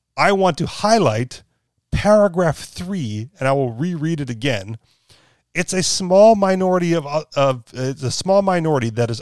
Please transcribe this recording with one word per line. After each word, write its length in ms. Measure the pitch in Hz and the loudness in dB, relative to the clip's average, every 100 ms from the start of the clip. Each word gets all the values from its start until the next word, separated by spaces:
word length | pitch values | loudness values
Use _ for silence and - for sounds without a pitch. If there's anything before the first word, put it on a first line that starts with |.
| _ | _
I 180 | - 170 | 0 2
want 240 | 196 185 156 | 2 0 0
to 80 | 160 | -6
highlight 760 | - 208 226 143 110 127 - _ _ _ _ _ | -4 0 2 2 0 -4 -10 _ _ _ _ _
paragraph 680 | - 202 214 202 170 165 - | -2 4 4 4 2 0 -2
three, 720 | - - 180 196 117 107 117 - | -10 -14 -8 -6 -6 -6 -10 -4
and 80 | 131 | -2
I 60 | |
will 180 | 139 127 | 0 -2
reread 480 | 113 180 170 156 165 | -4 -4 -4 -4 -4
it 100 | 127 | -6
again. 480 | 113 139 110 101 113 _ _ _ _ _ _ _ | -4 -4 -4 -6 -12 _ _ _ _ _ _ _
It's 180 | 170 180 | -8 -4
a 80 | 185 | -4
small 540 | - - 185 190 220 | -2 -2 2 6 8
minority 580 | 208 190 185 185 180 175 | 6 2 2 2 2 0
of, 140 | 165 143 | -2 -2
of, 560 | 151 - 147 139 127 - | -6 -4 0 0 0 -8
it's 300 | 123 131 135 | -8 -8 -6
a 80 | 127 | -6
small 320 | - 185 196 | -4 0 2
minority 480 | 196 180 160 143 117 | 2 0 0 0 -2
that 180 | 110 117 | -2 -4
is 120 | 113 | -4